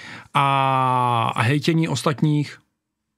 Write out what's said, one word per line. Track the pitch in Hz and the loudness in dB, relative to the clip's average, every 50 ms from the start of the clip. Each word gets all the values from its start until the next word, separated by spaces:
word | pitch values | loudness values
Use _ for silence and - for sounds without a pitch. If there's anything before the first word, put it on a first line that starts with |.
| - - - - - - - | -20 -18 -18 -20 -16 -4 -2
a, | 143 139 139 139 135 135 135 135 131 131 127 127 127 123 123 120 117 113 123 - | 0 2 2 2 2 2 2 2 2 2 2 2 2 2 2 2 0 0 0 0
a | - | 0
hejtění | - 117 143 147 147 - 165 160 160 165 | 0 0 0 0 0 0 0 0 0 -2
ostatních, | 147 123 - 165 147 - - 156 147 147 143 - - - _ _ _ _ _ _ _ _ _ _ _ | -4 -2 -2 -4 -2 0 0 0 0 -2 -4 -6 -10 -18 _ _ _ _ _ _ _ _ _ _ _